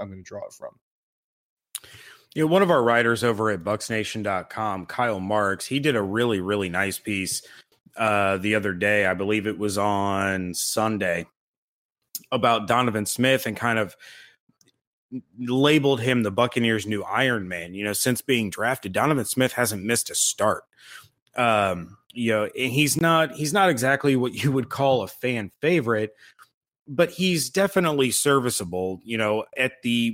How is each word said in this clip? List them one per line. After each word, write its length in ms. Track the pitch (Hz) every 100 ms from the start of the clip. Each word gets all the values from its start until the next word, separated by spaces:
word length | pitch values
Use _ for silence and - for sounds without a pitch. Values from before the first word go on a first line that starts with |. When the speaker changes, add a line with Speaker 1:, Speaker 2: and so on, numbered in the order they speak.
Speaker 1:
I'm 80 | 101
gonna 140 | 95
draw 240 | 90 101 -
it 60 |
from. 180 | - 62 - _ _ _ _ _ _ _ _ _ - - - - - _
Speaker 2:
You 80 | -
know, 40 | 156
one 160 | 180
of 80 | 196
our 120 | 156
writers 420 | 117 117 117 117
over 260 | 120 104 110
at 140 | 98
bucksnation 580 | 85 107 - 110 104 113
dot 280 | 101 95 87
com, 360 | - 110 95 85
Kyle 320 | - 123 101
Marks, 480 | 95 107 98 95 -
he 140 | 139
did 160 | 147 120
a 60 |
really, 380 | 98 104 120 101
really 280 | 90 104 95
nice 280 | 87 98 92
piece, 460 | - 98 92 - - - - _ _ -
uh, 400 | 110 104 98 98
the 180 | 101
other 180 | 107 101
day. 320 | 90 101 104
I 100 | 95
believe 340 | 90 98 107 104
it 100 | 90
was 180 | 104 98
on 760 | 104 101 98 98 98 95 90
Sunday, 720 | 87 - - 110 110 92 85 85 _ _ _ _ _ _ _ _ - -
about 380 | 127 120 113 104
Donovan 360 | 117 123 107
Smith 420 | 101 - 127 131 120
and 100 | 104
kind 240 | 120 113
of 160 | 98 - - - - _ _ _ _ _ _ _ _ 127 - 117
labeled 600 | 123 131 143 156 139 135
him 220 | 120 123
the 80 | 107
Buccaneers' 560 | 95 123 123 117 110 101
new 160 | 104
Iron 460 | 92 104 131 117 92
Man. 260 | 90 85
You 80 | 95
know, 100 | 104
since 300 | 101 131 123
being 260 | - 123 107
drafted, 440 | 87 110 131 101
Donovan 320 | 95 131 147
Smith 300 | 107 - 127
hasn't 280 | - 120 104
missed 260 | 101 117 -
a 60 |
start. 480 | - - - 104 92 - _ - - - _ _
Um, 640 | - 120 107 98 90 85 101 _
you 180 | 120 117
know, 140 | 107
and 280 | 104 - 131
he's 280 | 127 147 -
not, 320 | 165 165 156
he's 200 | - 151
not 180 | 196 190
exactly 440 | 131 131 139 143
what 200 | 135 123
you 180 | 113 131
would 160 | 135 123
call 340 | - 139 127
a 60 | 95
fan 420 | - 127 120 101 _
favorite, 540 | 151 170 117 110 107 - - _ - _ _ _ -
but 180 | 135 170
he's 400 | - 185 170 127
definitely 600 | 190 196 196 175 147 131
serviceable, 880 | 110 147 139 123 - 90 90 92 95
you 120 | - 113
know, 280 | 107 107 - -
at 260 | 127 -
the 280 | 123 120 117